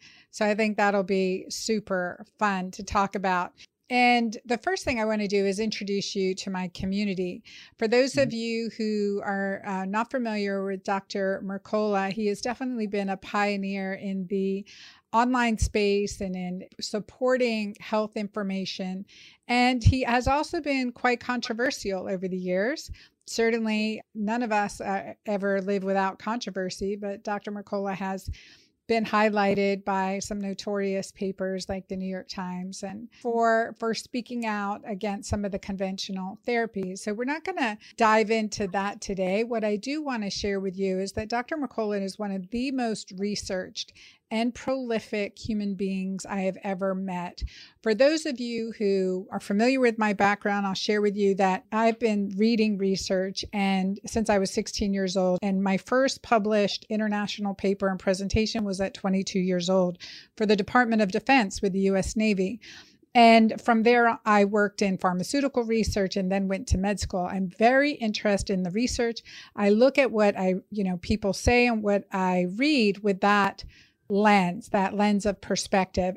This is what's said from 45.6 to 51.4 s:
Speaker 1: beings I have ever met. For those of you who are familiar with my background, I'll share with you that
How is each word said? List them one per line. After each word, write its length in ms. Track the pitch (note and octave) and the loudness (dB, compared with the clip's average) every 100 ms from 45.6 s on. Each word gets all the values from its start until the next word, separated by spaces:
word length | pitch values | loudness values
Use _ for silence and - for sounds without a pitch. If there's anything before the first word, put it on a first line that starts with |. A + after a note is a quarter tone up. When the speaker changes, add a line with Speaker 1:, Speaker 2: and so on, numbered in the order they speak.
| G3+ F#3+ | -2 -4
Speaker 1:
beings 500 | G3 F#3+ F#3+ F#3+ - | -2 -2 -4 -6 -6
I 140 | G3 | -2
have 180 | F#3+ F#3 | -2 -2
ever 320 | G3+ F#3+ F#3+ F#3+ | -6 -2 -2 -2
met. 480 | F#3+ F3+ F3 - - - - _ | -4 -6 -8 -8 -10 -10 -20 _
For 100 | A3 | -2
those 320 | G#3+ C4+ D#4 D#4 | 4 4 4 -2
of 140 | B3 | -6
you 340 | A#3+ A#3 A3+ G#3 | -4 -4 -6 -2
who 480 | G3+ G3 F#3 F#3 G3 | 0 2 0 -2 -6
are 100 | G3 | -10
familiar 400 | - G3+ A#3+ C4+ | -2 2 4 4
with 200 | B3 A3 | 2 4
my 140 | G#3+ | 0
background, 520 | G3+ G3+ G3+ G#3 G3+ G3 | 4 2 2 0 -2 -2
I'll 80 | |
share 280 | F#3+ - G#3 | -2 0 2
with 140 | G#3 G3+ | 2 2
you 200 | G3 | 2
that 300 | F#3+ | 4